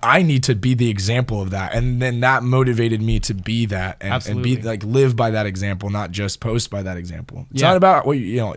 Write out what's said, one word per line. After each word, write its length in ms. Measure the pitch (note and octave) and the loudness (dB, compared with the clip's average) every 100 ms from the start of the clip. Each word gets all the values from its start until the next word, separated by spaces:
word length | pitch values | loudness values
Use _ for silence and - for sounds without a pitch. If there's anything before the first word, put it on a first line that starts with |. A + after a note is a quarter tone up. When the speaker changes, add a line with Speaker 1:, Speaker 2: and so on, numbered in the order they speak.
Speaker 1:
I 200 | A2+ D3+ | 4 4
need 220 | E3+ C#3 | 4 2
to 100 | C3 | 2
be 200 | A2+ B2+ | 2 2
the 160 | B2+ A#2+ | 2 2
example 500 | G2 G2 A#2+ B2 G#2+ | 0 0 0 0 -4
of 80 | F#2+ | -4
that." 240 | F#2+ F#2 | -6 -4
And 260 | A2+ B2+ B2 | -2 -2 0
then 200 | B2+ A#2+ | -2 0
that 220 | B2+ C3 | 2 2
motivated 580 | B2 B2+ C3 A#2 A#2 A2 | 2 2 2 2 0 0
me 180 | A2 A2 | 0 0
to 120 | - | 0
be 300 | G2 F#2 A#2 A2+ | -4 -2 -2 0
that 300 | G2 F#2 - | -2 -6 -8
and, 100 | F#2+ | -6
and 300 | B2+ - A#2+ | -4 -4 -2
be, 100 | B2 B2+ | 0 -2
Speaker 2:
Absolutely. 60 | A2 | -2
Speaker 1:
like, 140 | A2 | -6
live 320 | G#2 C3 C3+ A#2+ | 0 2 2 2
by 140 | A#2 | 0
that 160 | G#2+ G#2 | 0 -2
example, 420 | F#2+ G2+ F#2 G2 | -4 -4 -4 -4
not 220 | G#2 G2 | -4 -6
just 300 | F#2 G2+ - | -4 -6 -4
post 300 | A#2 A#2 - | -4 -2 -4
by 120 | G2+ | -6
that 160 | F#2 F2+ | -6 -8
example. 480 | F2+ E2 - - - | -10 -12 -12 -14 -10
It's 100 | C3+ | 0
Speaker 2:
Yeah. 60 | D#3 | 4
Speaker 1:
not 80 | F#3 | 6
about 280 | F#3+ D#3+ - | 6 4 2
what 120 | C#3+ | 0
you, 60 | F#2+ | -2
you 100 | A#2+ | -2
know, 140 | G#2+ | -2